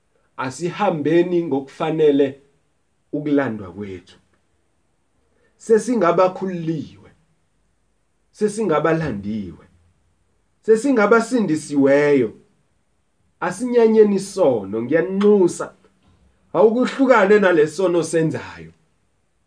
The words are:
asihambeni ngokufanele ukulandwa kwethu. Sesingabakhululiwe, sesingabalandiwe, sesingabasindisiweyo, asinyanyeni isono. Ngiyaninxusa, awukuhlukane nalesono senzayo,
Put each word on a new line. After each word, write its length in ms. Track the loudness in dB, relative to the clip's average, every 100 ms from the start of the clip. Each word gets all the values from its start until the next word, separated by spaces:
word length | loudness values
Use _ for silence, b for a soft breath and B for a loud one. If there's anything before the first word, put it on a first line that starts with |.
| _ _ _ -12
asihambeni 1040 | -10 -8 -8 -4 -4 -2 0 0 2 -2
ngokufanele 1000 | -2 -4 -6 -8 -4 0 2 4 0 -4 _ _ _ _ _ _ _
ukulandwa 580 | -8 -2 -2 -2 -6 -12
kwethu. 460 | -14 -14 -14 -18 -20 _ _ _ _ _ _ _ _ _ _ _ _ _ _
Sesingabakhululiwe, 1500 | 0 0 2 0 2 2 0 -2 -8 -6 -6 -6 -10 -18 -20 _ _ _ _ _ _ _ _ _ _ _ _
sesingabalandiwe, 1300 | -6 -4 -2 -2 0 0 -2 -4 -8 -8 -8 -10 -16 _ _ _ _ _ _ _ _ _ _
sesingabasindisiweyo, 1700 | 0 2 2 2 4 2 2 -2 -2 -4 -2 0 4 4 4 2 0 -6 _ _ _ _ _ _ _ _ _ _
asinyanyeni 760 | -8 -6 -2 2 4 6 4 2
isono. 680 | -4 0 0 0 -4 -6
Ngiyaninxusa, 920 | -2 -2 0 0 2 4 2 -2 -12 -14 _ _ _ _ _ _ _
awukuhlukane 840 | 2 2 2 -2 0 2 4 4 4
nalesono 640 | 4 2 0 0 -2 -2
senzayo, 680 | -2 -2 -2 -4 -10 -18 -20 _ _ _ _ _ _ _